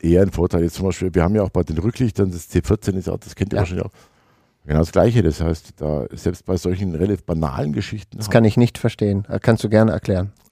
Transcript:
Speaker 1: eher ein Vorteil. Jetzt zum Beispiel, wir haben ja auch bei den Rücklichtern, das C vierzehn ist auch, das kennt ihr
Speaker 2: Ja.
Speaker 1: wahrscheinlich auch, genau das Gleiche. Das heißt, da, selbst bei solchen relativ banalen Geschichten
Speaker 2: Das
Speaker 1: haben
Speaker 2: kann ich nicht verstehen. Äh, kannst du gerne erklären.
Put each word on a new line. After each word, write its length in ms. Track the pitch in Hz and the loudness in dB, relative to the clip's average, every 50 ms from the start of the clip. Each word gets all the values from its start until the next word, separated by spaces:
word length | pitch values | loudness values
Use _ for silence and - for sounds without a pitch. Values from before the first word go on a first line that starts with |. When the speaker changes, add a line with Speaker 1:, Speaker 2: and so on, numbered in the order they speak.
| - | 2
Speaker 1:
eher 200 | 82 85 90 98 | 4 4 6 4
ein 80 | 95 | 4
Vorteil. 320 | - 80 85 90 - 85 85 | 2 0 -2 0 0 0 0
Jetzt 120 | 85 - | 0 -2
zum 100 | - 92 | -2 -4
Beispiel, 260 | 95 85 - 95 92 80 | -4 -4 -4 -4 -2 0
wir 100 | 90 82 | 2 2
haben 100 | 87 107 | 2 2
ja 80 | 107 98 | 2 0
auch 80 | - | 0
bei 120 | - 90 85 | 0 -2 -2
den 140 | - 78 80 | -2 -2 -2
Rücklichtern, 520 | 85 117 - - 127 113 - - 101 95 | -2 -2 -2 0 -2 0 0 0 0 -2
das 180 | 90 82 - - | -2 -4 -8 -4
C 120 | - 92 - | -2 0 0
vierzehn 320 | - 110 - - - 92 | 2 0 -2 0 -2 -4
ist 120 | 95 90 92 | -4 -4 -6
auch, 100 | 92 98 | -6 -8
das 160 | - - - | -8 -12 -8
kennt 180 | - 98 101 - | -6 -6 -2 -2
ihr 40 | |
Speaker 2:
Ja. 40 | 104 101 | -2 -2
Speaker 1:
wahrscheinlich 240 | 90 92 87 90 | -2 -4 -6 -8
auch, 40 | 101 - _ _ _ _ _ _ _ _ _ _ _ _ _ _ | -8 -10 _ _ _ _ _ _ _ _ _ _ _ _ _ _
genau 120 | 73 76 78 | -2 2 2
das 120 | 82 - - | 2 2 2
Gleiche. 300 | 92 87 120 113 117 92 | 4 4 4 4 4 2
Das 180 | 80 76 - | 2 2 0
heißt, 300 | 82 82 82 - - - - - | 0 -2 -2 -4 -6 -14 -14 -8
da, 280 | 76 76 76 73 60 50 - | -6 -4 -4 -4 -4 -6 -10
selbst 320 | - - 87 90 - - | -8 -6 -6 -6 -4 -4
bei 120 | - 95 | -4 -4
solchen 380 | 87 - 92 92 90 101 92 82 | -2 -2 -2 -4 -2 -4 -4 -2
relativ 300 | 78 90 101 101 90 - | -2 -2 0 -2 -2 -4
banalen 480 | - 85 80 78 71 65 - 73 76 73 | -4 -4 -2 -2 -2 -2 -4 -4 -4 -4
Geschichten 460 | - 101 - - 104 - - - - | -4 -6 -6 -8 -12 -12 -14 -14 -12
Speaker 2:
Das 80 | 107 | -2
Speaker 1:
haben 60 | 101 - | 2 4
Speaker 2:
kann 120 | 120 113 | 4 6
ich 120 | 107 - | 4 4
nicht 220 | 123 120 117 - - | 4 4 2 2 -2
verstehen. 460 | - 117 - - 107 104 98 98 101 - | -4 -4 -4 -2 -2 -2 0 -2 -4 -4
Äh, 120 | 95 104 | -6 -2
kannst 240 | - - 113 - - | 2 2 2 2 2
du 40 | 104 | 2
gerne 220 | 110 107 110 110 80 | 4 4 4 4 2
erklären. 400 | - - - 98 90 92 101 - _ _ _ | -2 -2 -2 -2 -2 -2 -4 -8 _ _ _